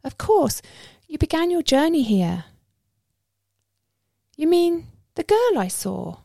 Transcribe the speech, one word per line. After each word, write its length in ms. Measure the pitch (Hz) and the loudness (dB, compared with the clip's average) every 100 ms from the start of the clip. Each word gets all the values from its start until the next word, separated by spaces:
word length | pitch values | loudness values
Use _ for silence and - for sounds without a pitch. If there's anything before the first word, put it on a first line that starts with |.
"Of 140 | 269 - | -12 -8
course. 460 | - 427 262 - - - - _ _ | 0 2 2 -4 -12 -20 -20 _ _
You 120 | 302 | -4
began 320 | - 320 349 | -2 0 0
your 100 | 349 | 0
journey 400 | - 269 320 330 | 2 2 2 0
here." 440 | 226 202 170 175 - _ _ _ _ _ _ _ _ _ _ _ _ _ _ _ _ _ _ - | 2 2 0 -4 -10 _ _ _ _ _ _ _ _ _ _ _ _ _ _ _ _ _ _ -4
"You 120 | 311 | 2
mean 400 | 349 339 339 - - _ | 2 2 -2 -8 -20 _
the 100 | - | -10
girl 340 | 330 415 494 330 | 0 2 4 0
I 100 | 185 | -2
saw?" 520 | - 202 190 - 175 | -6 -8 -8 -10 -14